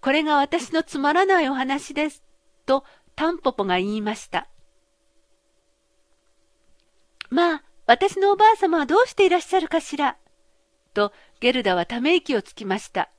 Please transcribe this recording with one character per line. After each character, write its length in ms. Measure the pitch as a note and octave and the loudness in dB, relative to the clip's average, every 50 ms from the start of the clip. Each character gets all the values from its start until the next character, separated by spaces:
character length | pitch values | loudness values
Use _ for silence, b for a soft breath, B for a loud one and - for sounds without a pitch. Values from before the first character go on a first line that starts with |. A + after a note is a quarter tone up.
こ 100 | - C4+ | 0 0
れ 100 | C4+ D4+ | 0 0
が 140 | D#4 D#4 D4+ | 0 2 2
私 380 | C#4+ C#4 C#4+ - F4 C4+ - - | 2 2 0 -2 -4 -4 -2 -4
の 100 | D#4+ E4 | -4 -4
つ 160 | - - D4+ | -4 -6 -4
ま 140 | C4+ C#4+ D4 | -2 0 2
ら 120 | F4 G4 | 2 2
な 160 | F#4+ F#4+ F4+ | 2 2 2
い 80 | D#4+ C4 | 2 0
お 60 | C#4 | -2
話 380 | C4 C4 C4 C4+ C#4+ - - C#4+ | -4 -4 -4 -4 -6 -6 -8 -6
で 160 | C#4+ D4+ D#4 | -4 -4 -4
す、 120 | - - _ _ _ _ _ _ _ _ _ | -6 -10 _ _ _ _ _ _ _ _ _
と 180 | - C4 C#4 C4+ b b b b b _ | -2 -2 -2 -2 b b b b b _
タ 160 | - D4 D#4+ | -4 -4 -4
ン 60 | E4+ E4 | -4 -2
ポ 140 | - C#4 B3 | -2 -4 -2
ポ 100 | - G3+ | -2 -2
が 140 | G3 F3+ F3+ | 0 0 0
言 160 | F#3 G3+ G#3 | 0 -2 -4
い 80 | A3 | -4
ま 120 | G#3 G#3 A3 | -4 -6 -6
し 160 | - - - | -8 -12 -6
た。 200 | - F3+ - - - - - _ _ _ _ _ _ _ _ _ _ _ _ _ _ _ _ _ _ _ _ _ _ _ _ _ _ _ _ _ _ _ _ _ _ _ _ _ _ _ _ _ _ _ _ _ _ _ _ _ _ _ - - | -6 -6 -6 -6 -18 -20 -20 _ _ _ _ _ _ _ _ _ _ _ _ _ _ _ _ _ _ _ _ _ _ _ _ _ _ _ _ _ _ _ _ _ _ _ _ _ _ _ _ _ _ _ _ _ _ _ _ _ _ _ -14 -4
ま 260 | - C#4 E4+ E4+ D#4+ | 0 2 2 2 0
あ、 80 | D4+ _ _ _ - - - | -2 _ _ _ -14 2 2
私 320 | A#3 B3 F#4+ G4 - G4 | 2 4 2 -2 0 0
の 140 | F#4+ G4+ G4+ | 2 2 2
お 20 | |
ば 100 | G4 G#4+ A4 A4 | 4 4 4 4
あ 40 | - | 4
さ 100 | - F4+ | 0 0
ま 120 | D#4+ E4 | 0 0
は 60 | D4 | 0
ど 120 | A#3+ D4+ G4+ | 2 2 2
う 100 | B4 C5 | 2 0
し 60 | - | 2
て 120 | - - | 2 2
い 40 | F#4 | 2
ら 80 | E4+ F4+ | 2 0
っ 40 | |
し 100 | - - - | -2 0 -2
ゃ 60 | F#4+ | -2
る 100 | D#4+ - | -2 0
か 100 | - E4 | -4 -4
し 160 | - - - | -4 -4 -6
ら、 220 | C#4 D4 C4 - _ _ _ _ _ _ _ _ _ _ _ _ _ _ _ _ | -2 -2 -2 -4 _ _ _ _ _ _ _ _ _ _ _ _ _ _ _ _
と 200 | G3+ G#3 G3+ b b b b b b | -2 -2 -2 b b b b b b
ゲ 140 | - A#3+ B3 | -2 0 0
ル 100 | B3+ A#3 | 2 0
ダ 100 | G3+ F#3 | 0 0
は 100 | F3+ E3+ | 0 0
た 160 | - A#3+ A#3+ | -4 -4 -4
め 140 | A#3+ D4 E4+ F4+ | 0 2 2 0
息 180 | - - C#4+ | 0 0 -4
を 60 | A3 | -4
つ 120 | F#3+ - - | -4 -4 -16
き 120 | - A3 | -12 -4
ま 120 | G3 F#3+ G#3+ | -4 -4 -4
し 140 | - - | -4 -8
た。 180 | _ F#3+ E3 - _ | _ -6 -6 -6 _